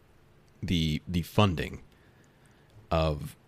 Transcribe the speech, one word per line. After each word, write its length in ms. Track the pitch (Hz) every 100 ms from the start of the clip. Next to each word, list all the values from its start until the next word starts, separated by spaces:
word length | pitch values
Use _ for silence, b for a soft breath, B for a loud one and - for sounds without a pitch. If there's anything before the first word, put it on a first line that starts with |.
| - - - - - -
the, 400 | - 87 80 76 -
the 160 | 87
funding 580 | 80 - 104 78 120 95 - b b b b b b b b b -
of 460 | - 113 76 - -